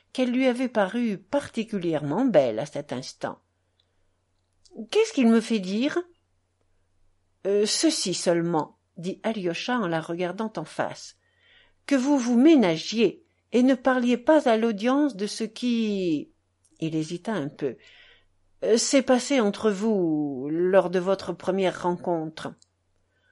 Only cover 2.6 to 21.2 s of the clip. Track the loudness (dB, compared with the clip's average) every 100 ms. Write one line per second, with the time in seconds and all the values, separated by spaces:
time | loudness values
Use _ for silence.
2.6 | -6 -10 -8 -10 -10 -10 -10 -10 _ _
3.6 | _ _ _ _ _ _ _ _ _ _
4.6 | _ -18 -2 0 0 2 4 4 2 -4
5.6 | -2 -2 -2 -4 -8 _ _ _ _ _
6.6 | _ _ _ _ _ _ _ _ -2 0
7.6 | 0 2 0 0 -4 -2 0 0 0 -2
8.6 | -2 _ _ -12 -10 -6 -6 -4 -4 -4
9.6 | -4 -2 -2 -4 -4 -4 -6 -6 -8 -8
10.6 | -8 -6 -6 -8 -18 -20 _ _ _ _
11.6 | _ _ -2 0 2 2 2 4 8 8
12.6 | 6 0 -2 0 0 0 _ _ _ 2
13.6 | 2 2 0 0 2 2 4 4 4 2
14.6 | 0 0 0 0 0 -2 -8 -6 -8 -4
15.6 | -2 0 0 -2 0 -2 -4 _ _ _
16.6 | _ _ -4 -4 -4 -8 -6 -6 -6 -6
17.6 | -6 -6 -16 -20 -20 _ _ _ _ _
18.6 | 0 2 4 2 4 2 2 0 0 0
19.6 | -2 0 0 0 2 0 -2 -6 -4 0
20.6 | 4 4 4 0 0 -2